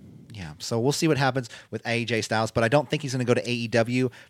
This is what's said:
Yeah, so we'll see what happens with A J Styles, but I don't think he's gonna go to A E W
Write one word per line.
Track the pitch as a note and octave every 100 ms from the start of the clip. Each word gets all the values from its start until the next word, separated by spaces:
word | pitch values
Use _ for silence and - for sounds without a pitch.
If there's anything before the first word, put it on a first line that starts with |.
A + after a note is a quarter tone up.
| - - -
Yeah, | G#2 D#2+ D#2
so | - A#2
we'll | B2+
see | C#3+ D#3+
what | C3+
happens | C3+ C3 A#2 - -
with | A2 A#2
A | A#2
J | A2 A2+
Styles, | - A2 A2
but | A#2
I | A#2
don't | C#3+ -
think | D3+
he's | C3+
gonna | B2+
go | B2
to | A#2+ A#2+
A |
E | A#2+ A#2
W | A#2 A2+ B2+ B2+ - -